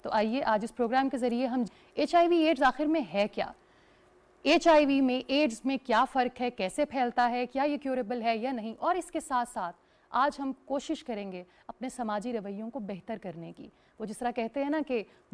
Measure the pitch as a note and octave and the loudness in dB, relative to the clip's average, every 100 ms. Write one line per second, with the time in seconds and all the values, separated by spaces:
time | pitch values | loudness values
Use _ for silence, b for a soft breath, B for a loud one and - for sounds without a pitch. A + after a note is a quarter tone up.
0 | - - A3 B3+ A3+ G#3+ A3+ - A#3 C4 | -2 0 2 0 0 0 -2 -2 0 2
1 | C4+ C4 B3 A#3+ B3+ B3 G#3 B B - | 0 0 0 0 -2 -2 -4 B B -2
2 | D4 E4+ E4+ E4+ D#4 C4+ C4+ C4 D4+ D#4+ | 2 4 6 6 4 4 2 2 0 0
3 | F#3+ G3 G#3 - - - b b b b | 0 0 0 -2 -6 -8 b b b b
4 | b b _ _ C4+ E4+ E4+ D4+ C#4+ C#4 | b b _ _ 2 6 8 8 8 4
5 | C4 B3+ - C4+ D4+ A3 C4 C4+ - A3 | 4 0 0 2 2 0 -2 -2 2 2
6 | C4 C4+ B3 - B3 B3 F#3 - C#4+ C4+ | 2 2 0 0 -6 -2 -4 0 -2 0
7 | A#3+ B3 A#3+ B3 B3 C4 D4 D4 C4+ B3+ | 0 2 2 0 -2 0 0 -2 -4 -4
8 | G#3 B3 A3+ A3+ B3+ B3 A3 - D#4 F4+ | -2 -2 -2 -2 -2 -4 -8 -4 -2 -2
9 | - D#4+ - B3+ A#3 A3 F3 - b b | -2 -6 -2 -2 -2 -6 -6 -8 b b
10 | b A#3 C#4+ C#4+ C4+ C4 - C#4 - D#4 | b 0 0 0 -8 -8 -6 -6 -4 -8
11 | - G#3+ G3 F3+ F#3 b b - B3+ - | -6 -8 -8 -12 -14 b b -12 -10 -6
12 | A3 G#3 A#3 A#3 G3 G3 A3+ C#4 G3 F#3 | -4 -4 -4 -6 -6 -10 -8 -8 -8 -10
13 | - A3 F#3 E3 E3 F3 - b b b | -10 -10 -10 -12 -14 -16 -20 b b b
14 | G#3+ G#3+ A#3+ A#3+ A3+ C#4 C#4 D#4 C#4+ A#3+ | -10 -4 -4 -2 -4 -2 -2 -2 -2 -4
15 | - b b | -4 b b